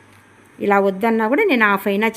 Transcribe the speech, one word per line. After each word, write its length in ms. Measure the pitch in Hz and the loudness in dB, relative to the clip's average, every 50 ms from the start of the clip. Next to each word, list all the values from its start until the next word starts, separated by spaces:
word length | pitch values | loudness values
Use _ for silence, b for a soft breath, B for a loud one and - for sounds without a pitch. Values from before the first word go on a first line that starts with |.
| - - - - _ _ _ _ - _ _ - | -20 -20 -20 -20 _ _ _ _ -20 _ _ -6
ఇలా 180 | 208 202 202 202 | -2 0 2 2
వద్దన్నా 500 | 196 196 190 190 220 226 226 220 220 214 | 2 0 -2 -2 -2 -2 0 0 0 0
కూడా 160 | 269 294 453 | 0 0 0
నేను 200 | 392 277 233 220 | 0 2 2 2
హాఫ్ 240 | 208 202 196 - 208 | 2 2 0 -2 -2
అయినా 220 | 196 196 220 226 220 | -2 0 -2 -2 -2